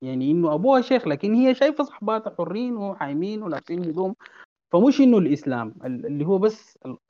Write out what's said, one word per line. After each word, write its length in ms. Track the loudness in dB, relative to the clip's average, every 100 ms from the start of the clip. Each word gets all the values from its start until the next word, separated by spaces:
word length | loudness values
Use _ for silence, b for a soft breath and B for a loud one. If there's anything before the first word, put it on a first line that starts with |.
يعني 280 | -8 -4 0
إنه 240 | 2 2
أبوها 260 | 2 2 2
شيخ 280 | 2 0 0
لكن 260 | -4 0
هي 200 | 2 4
شايفة 300 | 4 2 0
صحباتها 500 | -4 -6 -4 -4 -4 -6
حرين 380 | -6 -6 -6 -6
وحايمين 680 | -8 -8 -6 -4 -4 -6
ولابسين 420 | -8 -8 -6 -6
هدوم، 300 | -6 -4 -4 -6 B B B _ _
فمش 280 | 4 4 6
إنه 180 | 6 6
الإسلام 560 | 4 0 -2 -6 -6 -10
ال-، 220 | -10 -8 -6
اللي 180 | -4 0
هو 120 | 2
بس 400 | 0 -2 _ _ -16
ال-، 100 | -16